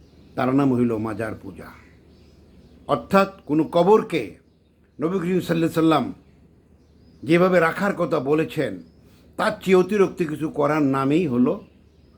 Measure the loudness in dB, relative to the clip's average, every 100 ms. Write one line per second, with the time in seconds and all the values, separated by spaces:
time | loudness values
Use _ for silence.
0 | -20 -20 -12 -4 0 2 2 2 0 -2
1 | -6 -6 -8 -10 -16 -18 -20 -20 -20 -20
2 | -20 -20 -20 -20 -20 -20 -20 -14 -4 -4
3 | 0 2 2 -4 -4 -2 0 2 6 4
4 | 4 -6 -6 -12 _ _ _ _ _ -6
5 | -4 -2 -2 -2 -2 -2 -2 2 2 2
6 | -2 -8 -20 _ -20 _ _ _ _ _
7 | -20 -10 0 2 4 4 2 0 -2 -2
8 | -2 -2 0 0 -2 -4 -6 -6 -16 -20
9 | -20 -20 -14 -4 -4 -2 2 4 4 2
10 | 0 -2 -6 -6 -6 -2 0 2 0 0
11 | 0 0 0 0 0 -2 -10 _ _ _
12 | _